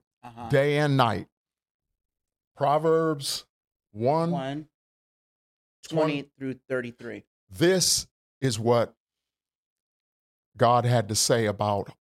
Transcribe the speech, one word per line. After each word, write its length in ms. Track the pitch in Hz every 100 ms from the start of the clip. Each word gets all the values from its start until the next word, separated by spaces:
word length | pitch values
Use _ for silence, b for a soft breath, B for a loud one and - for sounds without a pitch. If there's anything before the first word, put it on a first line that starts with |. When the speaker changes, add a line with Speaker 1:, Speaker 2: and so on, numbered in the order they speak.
| _ _
Speaker 1:
Uh-huh. 240 | 123 117 117
Speaker 2:
day 280 | 135 147 147
and 180 | 147 135
night, 320 | 117 95 90 _ _ _ _ _ _ _ _ _ _ _ _ -
Proverbs 880 | 139 151 160 160 160 147 135 - - _ _ _ _
one, 400 | 104 123 160 165
Speaker 1:
One, 360 | 139 135 147 151 _ _ _ _ _ _ _ _ _ _ _ -
Speaker 2:
twenty. 140 | 160 156 143
Speaker 1:
twenty 80 | 139 -
through 180 | 135 131 -
thirty-three. 540 | 131 120 - 117 104 _ _ _
Speaker 2:
This 580 | 92 170 185 - - - _ _ -
is 180 | 135 110
what 360 | 113 120 101 _ _ _ _ _ _ _ _ _ _ _ _ _ _ _ _ -
God 280 | 120 120 120
had 220 | 120 101
to 60 | 107
say 300 | - 120 107
about 440 | 98 104 101 - -